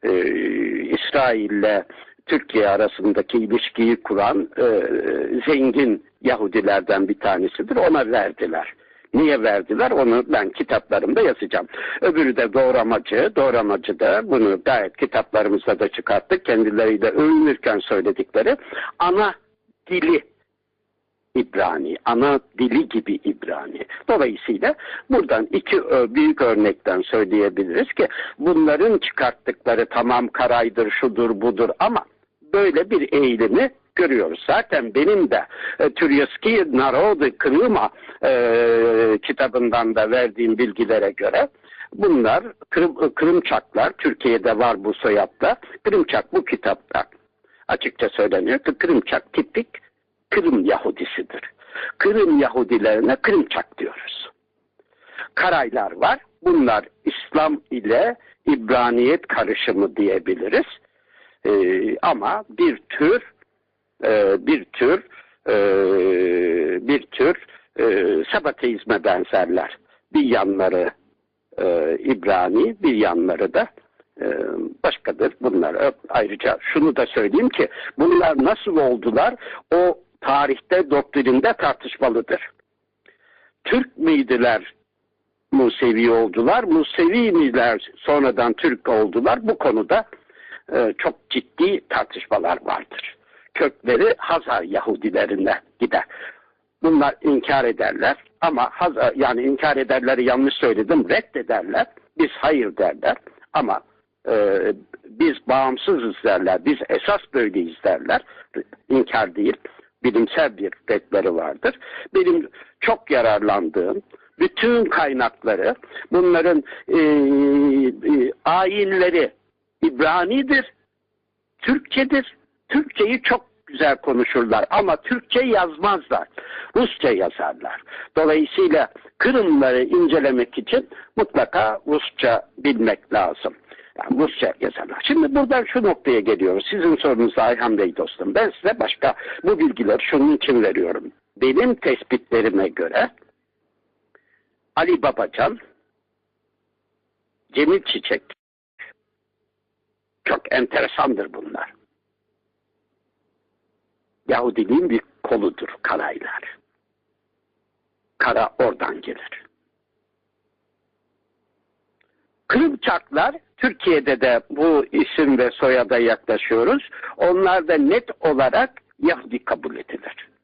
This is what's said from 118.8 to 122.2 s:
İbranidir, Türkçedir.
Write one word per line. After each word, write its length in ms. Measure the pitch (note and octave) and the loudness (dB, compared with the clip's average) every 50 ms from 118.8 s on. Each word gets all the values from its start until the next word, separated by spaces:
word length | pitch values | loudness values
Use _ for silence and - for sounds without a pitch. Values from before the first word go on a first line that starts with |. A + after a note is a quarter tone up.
| G3+ F#3+ F#3+ F#3 F3+ F3+ F3 E3+ D3 - - _ _ _ _ _ _ _ _ _ - | -2 0 2 2 2 2 2 2 0 0 -4 _ _ _ _ _ _ _ _ _ -2
İbranidir, 920 | D#3+ C3+ A#2+ D#3 D#3 E3 F3+ F3 F#3 A#3 C#4 C#4 C4 C#4+ C4+ - - _ _ _ _ _ _ _ _ _ _ _ _ _ _ _ _ _ _ | -2 0 2 0 2 2 0 0 0 0 -2 0 0 0 0 0 -4 _ _ _ _ _ _ _ _ _ _ _ _ _ _ _ _ _ _
Türkçedir. 800 | - - C4 - - - - C4+ C4+ C4 - C#4 | -2 -2 -2 -2 -2 -4 -4 -2 -2 0 0 -2